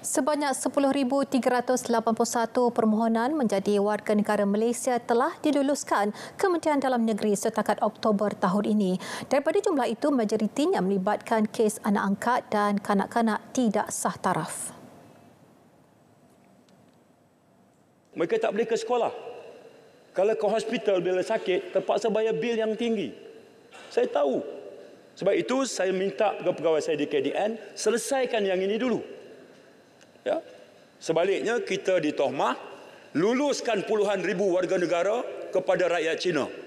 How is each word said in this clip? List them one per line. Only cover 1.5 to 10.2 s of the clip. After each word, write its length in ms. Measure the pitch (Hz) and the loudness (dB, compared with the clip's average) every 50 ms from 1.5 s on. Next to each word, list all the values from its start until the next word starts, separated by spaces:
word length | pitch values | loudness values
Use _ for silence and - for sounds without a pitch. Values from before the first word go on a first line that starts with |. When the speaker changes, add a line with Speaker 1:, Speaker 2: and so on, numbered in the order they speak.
| 247 | 2
Speaker 1:
ratus 320 | 247 240 - 254 247 - - | 2 2 0 -2 0 0 0
lapan 240 | 233 226 226 233 220 | 0 2 2 0 2
puluh 160 | - 240 - | 2 0 0
satu 400 | - 240 226 226 - 262 247 240 | 2 -2 -2 0 0 2 2 2
permohonan 640 | 240 233 220 220 214 214 233 226 226 226 233 262 320 | 2 2 2 4 4 2 2 2 2 2 2 0 0
menjadi 480 | 311 254 208 202 196 196 208 208 202 | 0 2 2 2 0 2 2 2 2
warga 320 | 202 208 208 208 - - 214 | 2 2 0 -2 0 0 0
negara 320 | 208 208 214 208 208 202 | 2 2 2 2 2 2
Malaysia 560 | 202 202 214 226 240 233 - - 262 247 233 | 2 2 2 0 0 -2 -2 0 0 0 0
telah 320 | 240 - 240 233 262 320 339 - | 0 2 2 2 2 0 -2 0
diluluskan 720 | - 302 269 285 277 277 285 - - - - 220 202 208 - - - - - | 0 0 2 2 2 2 0 -2 0 0 0 2 2 0 -2 -6 -14 -14 -4
Kementerian 400 | - - 392 349 330 - 320 294 | 0 2 2 2 2 2 0 0
Dalam 240 | 277 269 262 262 240 | 2 2 0 2 2
Negeri 320 | 226 226 220 202 - 214 202 | 2 0 0 0 2 0 0
setakat 480 | - - 226 - - 208 - 208 - | 2 0 -2 0 0 0 0 0 2
Oktober 480 | - 214 - - - 226 208 196 214 202 202 | 0 -2 -2 0 2 2 2 2 2 -2 0
tahun 400 | - - 185 180 208 208 226 208 | 0 0 2 2 2 2 2 2
ini. 240 | 214 202 180 185 185 - - - - - | 2 2 2 0 -2 -4 -8 -10 -10 -2
Daripada 320 | - 254 285 277 320 320 | 2 2 2 2 2 0
jumlah 320 | 403 403 427 339 269 240 220 | 2 0 2 0 2 0 0
itu, 240 | 233 - - 302 285 | -2 0 0 2 2
majoritinya 720 | 247 | 2